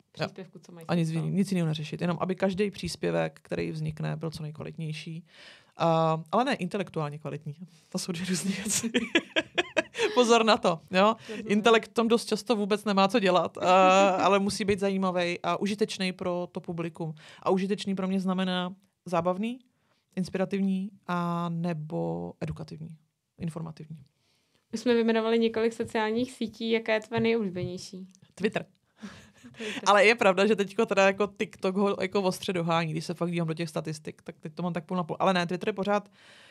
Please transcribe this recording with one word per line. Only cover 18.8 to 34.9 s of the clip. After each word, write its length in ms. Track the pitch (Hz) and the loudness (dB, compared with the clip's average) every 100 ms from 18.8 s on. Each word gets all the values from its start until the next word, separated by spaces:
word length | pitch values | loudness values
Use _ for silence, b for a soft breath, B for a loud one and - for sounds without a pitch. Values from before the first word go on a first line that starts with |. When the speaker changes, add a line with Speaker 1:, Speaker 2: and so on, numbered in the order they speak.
| _ _ - | _ _ -4
Speaker 2:
zábavný, 540 | 175 175 185 226 254 _ _ _ _ _ - | 0 0 0 -4 -6 _ _ _ _ _ -6
inspirativní 760 | 170 185 190 196 196 190 196 - - | -4 -2 -2 0 0 0 -4 -10 -6
a 420 | 175 175 170 170 | -4 -2 -2 -4
nebo 840 | 170 175 160 156 170 170 170 175 - | -4 -4 -4 -6 -4 -4 -4 -8 -8
edukativní, 560 | 160 160 160 - 165 160 _ _ _ - | -8 -8 -12 -14 -16 -18 _ _ _ -10
informativní. 580 | 165 165 160 160 156 160 - _ _ _ _ _ _ | -8 -8 -12 -14 -16 -18 -20 _ _ _ _ _ _
Speaker 1:
Už 60 | 226 | -4
jsme 140 | 247 | 0
vyjmenovali 460 | 233 226 226 220 233 | 2 4 2 2 2
několik 340 | 226 226 226 | 2 2 -2
sociálních 580 | 226 220 226 214 226 254 | -2 -4 -2 0 -2 -4
sítí. 400 | - 220 - 226 | -4 -8 -6 -2
Jaká 220 | 226 226 | -2 0
je 60 | 220 | -2
tvoje 200 | - 226 | -2 0
nejoblíbenější? 840 | 226 233 196 180 180 180 - 190 185 - _ - | 2 2 -2 -4 -8 -8 -12 -16 -18 -20 _ -4
Speaker 2:
Twitter. 300 | 196 170 - _ _ _ 208 B B B B B | -4 -4 -8 _ _ _ -18 B B B B B
Speaker 1:
Twitter. 260 | 214 233 - | -10 -2 4
Speaker 2:
Ale 200 | 202 202 | 6 6
je 100 | 233 | 6
pravda, 320 | 214 185 208 | 4 4 4
že 80 | 196 | 2
teďko 300 | 196 - 226 | 0 0 0
teda 200 | 196 196 | 4 4
jako 220 | 196 202 | 4 -2
TikTok 480 | 202 220 - 190 185 | -4 -8 -4 -2 0
ho 220 | 202 196 | 0 0
jako 200 | 185 202 | -2 0
ostře 320 | 185 185 - | 0 -2 -4
dohání, 380 | 180 170 165 165 | -2 0 0 0
když 140 | 160 170 | -4 -6
se 80 | |
fakt 180 | 170 175 | -4 -2
dívám 160 | 170 165 | -2 -2
do 60 | |
těch 160 | 160 165 | -4 -4
statistik, 520 | 170 160 156 - - | -6 -6 -8 -12 -14
tak 180 | - - | -16 -14
teď 140 | 165 | -14
to 100 | 156 | -8
mám 100 | 175 | -6
tak 120 | 170 | -6
půl 120 | - | -6